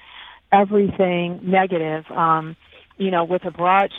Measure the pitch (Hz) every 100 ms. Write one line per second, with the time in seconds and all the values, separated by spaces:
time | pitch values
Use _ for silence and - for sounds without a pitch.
0 | - - - - - 196 202 208 196 -
1 | 180 175 175 180 185 190 190 175 156 156
2 | 156 - 165 160 160 165 _ - _ -
3 | 190 175 165 180 185 165 175 190 196